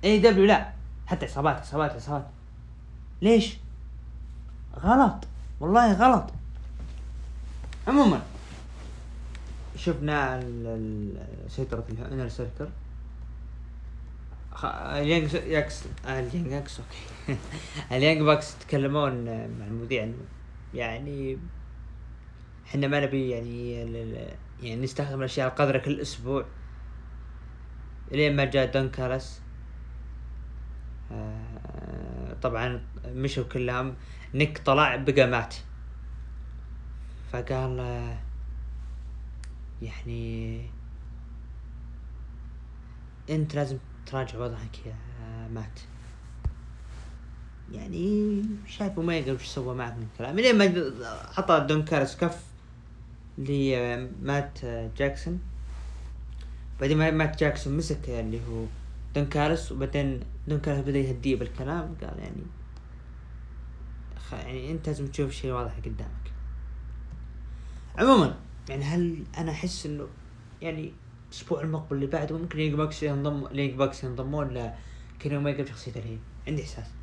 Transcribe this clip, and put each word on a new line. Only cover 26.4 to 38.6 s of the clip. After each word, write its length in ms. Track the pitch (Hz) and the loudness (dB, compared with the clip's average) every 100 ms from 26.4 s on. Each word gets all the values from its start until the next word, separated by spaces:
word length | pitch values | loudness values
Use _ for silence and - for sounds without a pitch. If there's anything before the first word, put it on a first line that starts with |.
| - - - - - - - - - - - - - - - - - | -2 -10 -12 -12 -12 -12 -12 -12 -12 -14 -14 -14 -14 -12 -12 -12 -4
الين 240 | 135 151 143 | 4 6 6
ما 80 | |
جاء 280 | 135 135 127 | 6 6 6
دون 160 | 135 131 | 4 2
كارس، 520 | 131 127 131 - - - - - - - - - - - - - - - - - - - | 0 0 0 -4 -12 -12 -12 -12 -10 -10 -10 -10 -10 -8 -8 -8 -8 -8 -8 -8 -10 -8
آه، 1200 | 110 107 110 113 110 - - - - - 62 62 - | -6 -6 -6 -6 -8 -8 -8 -6 -6 -6 -6 -6 -2
طبعًا 380 | 127 117 123 123 - - - | -2 0 0 -2 -6 -8 -8
مشوا 380 | 127 135 135 | -2 0 0
كلهم. 500 | 120 135 123 123 131 127 - - - | -2 0 0 0 -2 -4 -12 -12 -4
نيك 240 | 131 151 - | 2 2 4
طلع 380 | - 139 147 123 | 6 8 8 6
بقى 300 | 139 139 127 | 6 8 8
مات، 280 | 120 113 - - - - - - - - - - - - - - - - - - | 6 0 -6 -10 -10 -10 -10 -10 -10 -8 -10 -10 -10 -10 -10 -10 -10 -10 -10 -6
فقال، 480 | 123 120 135 131 127 | -6 -2 0 0 0
آه، 380 | 123 120 117 113 - - - - | -2 -2 -4 -4 -6 -6 -6 -6